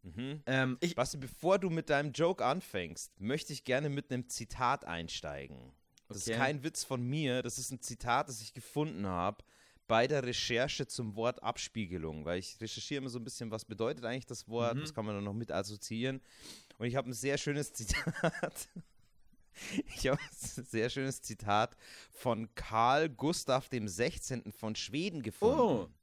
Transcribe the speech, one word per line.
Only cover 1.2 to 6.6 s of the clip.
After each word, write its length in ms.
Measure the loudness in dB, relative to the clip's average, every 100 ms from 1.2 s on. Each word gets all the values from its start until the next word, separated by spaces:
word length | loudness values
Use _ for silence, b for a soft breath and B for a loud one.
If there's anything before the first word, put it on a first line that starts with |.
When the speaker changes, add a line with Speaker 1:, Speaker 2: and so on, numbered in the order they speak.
| -10 -2 4 4
Speaker 1:
du 120 | 4
mit 200 | 0 4
deinem 220 | 2 2
Joke 320 | 2 2 4
anfängst, 760 | 2 2 -2 -6 -4 -8 -12 _
möchte 320 | -2 -2 -2
ich 120 | -8
gerne 240 | 0 2 2
mit 240 | -4 -2
einem 160 | -4 -4
Zitat 560 | -8 -8 0 2 2
einsteigen. 880 | 0 -4 -4 -6 -6 -8 -10 -14 -18 _ _ _ _
Das 160 | -8
Speaker 2:
Okay. 80 | -2
Speaker 1:
ist 60 | 0
kein 240 | 2 0